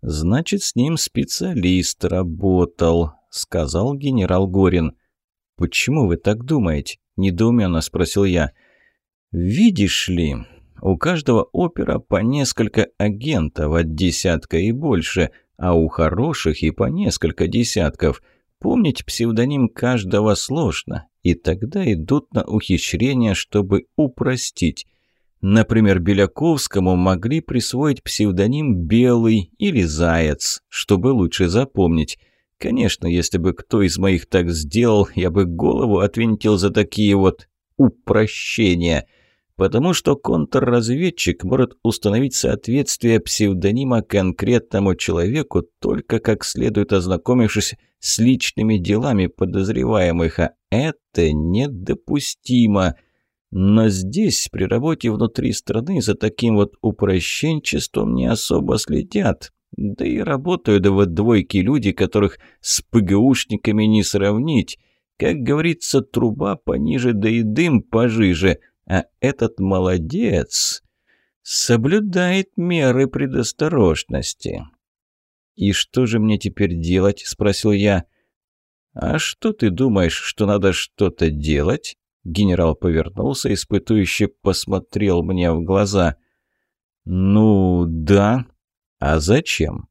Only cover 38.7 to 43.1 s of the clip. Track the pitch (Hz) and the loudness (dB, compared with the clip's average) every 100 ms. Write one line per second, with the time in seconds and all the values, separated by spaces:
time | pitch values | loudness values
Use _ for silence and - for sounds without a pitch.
38.7 | 87 85 80 - _ _ _ _ - 95 | 2 0 -2 -4 _ _ _ _ -2 0
39.7 | 117 170 175 - 139 - 170 147 135 123 | 2 0 0 0 -2 0 -2 0 0 2
40.7 | 120 113 131 180 - - 80 92 127 127 | 0 0 -2 -2 -2 -4 -4 -2 0 0
41.7 | - 113 107 104 107 139 - 127 120 - | -2 -4 -2 -2 0 -2 -2 -2 -4 -2
42.7 | 127 131 - 120 | -2 -2 -2 2